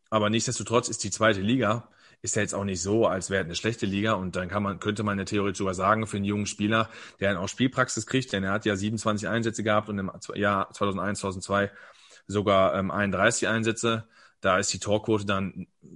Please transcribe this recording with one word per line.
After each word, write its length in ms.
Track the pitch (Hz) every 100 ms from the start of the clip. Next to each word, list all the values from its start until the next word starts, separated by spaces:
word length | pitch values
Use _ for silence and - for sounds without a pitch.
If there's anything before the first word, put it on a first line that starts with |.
| -
aber 220 | 110 104
nichtsdestotrotz 580 | 113 120 117 110 117 120
ist 140 | 110
die 80 | 104
zweite 300 | - 110 98
Liga, 480 | 98 131 104 117 - _ - _
ist 120 | - 110
ja 60 |
jetzt 140 | 101 95
auch 80 |
nicht 180 | 101 90
so, 240 | 92 110 101
als 240 | 92 85
wäre 140 | 95
eine 100 | 82
schlechte 320 | 85 110 117 104
Liga 280 | 98 107
und 220 | 104 92 90
dann 120 | 90
kann 160 | 101
man, 160 | 101 92
könnte 240 | 107 101
man 160 | 104 98
ja 60 | 95
theoretisch 340 | 104 101 95
sogar 160 | 98 90
sagen, 320 | 92 110 107
für 100 | 104
einen 80 | 98
jungen 220 | 104 101
Spieler, 420 | - 104 110 110 - - -
der 140 | 98
dann 100 | 95
auch 40 | 98
Spielpraxis 600 | - 127 131 123 - 110
kriegt, 260 | 135 127
denn 100 | 98
er 100 | 95
hat 120 | 104 107
ja 100 | 101
siebenundzwanzig 540 | 107 110 110 104 98
Einsätze 340 | 113 113 107
gehabt 260 | 107 107 107
und 100 | 101
im 120 | 95 92 -
Jahr 380 | - 101 101 -
zweitausendeins, 480 | - 101 95 95 104
zweitausendzwei 520 | 98 92 - 98 101 - - - - - -
sogar, 480 | 101 101 95 95
ähm, 160 | 98 98
einunddreißig 580 | 95 101 92 107 - 110
Einsätze. 580 | 113 113 110 117 113 - _ - _
Da 180 | 95 92
ist 120 | 101
die 80 | 95
Torquote 460 | - 107 110 107 101
dann 420 | 98 98 - 87 _ 69